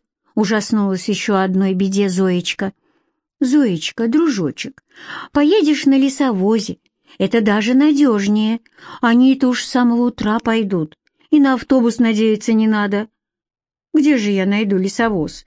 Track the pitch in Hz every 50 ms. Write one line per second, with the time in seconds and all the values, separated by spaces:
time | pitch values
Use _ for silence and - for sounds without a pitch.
0 | _ _ _ _ _ _ _ 220 214 180 226 214 208 - 226 214 202 196 190 180
1 | - - 202 185 - - 208 190 190 190 185 190 196 190 190 185 196 190 196 196
2 | 202 190 180 185 190 185 180 180 175 - - - 202 190 - _ _ _ _ _
3 | _ _ _ _ _ _ _ _ 285 247 269 302 277 220 180 156 - - - -
4 | 226 226 240 302 339 320 247 196 170 139 - - - - - _ _ _ _ -
5 | - - - - - - _ 285 294 302 381 440 320 294 302 294 - 277 269 269
6 | 269 277 269 - 285 262 226 185 185 208 226 220 196 - 175 - _ _ _ _
7 | _ _ - _ 190 196 - 233 214 208 202 214 202 226 254 262 285 311 302 277
8 | 294 262 220 202 196 202 208 214 214 214 226 233 - _ _ _ - - - -
9 | - 233 233 240 254 269 262 269 269 254 247 - - - - 247 247 240 233 233
10 | 240 247 240 - 220 208 214 233 - 233 226 226 214 190 196 175 156 156 - _
11 | _ _ _ _ _ _ 302 302 277 277 269 240 - - 269 262 233 233 226 -
12 | 240 226 220 208 226 220 214 214 - - 226 220 220 220 214 208 208 202 202 202
13 | 214 - _ _ _ _ _ _ _ _ _ _ _ _ _ _ _ _ - 311
14 | 269 302 285 240 208 208 202 190 185 196 202 208 226 196 202 185 185 196 - -
15 | 233 226 208 175 147 135 - - -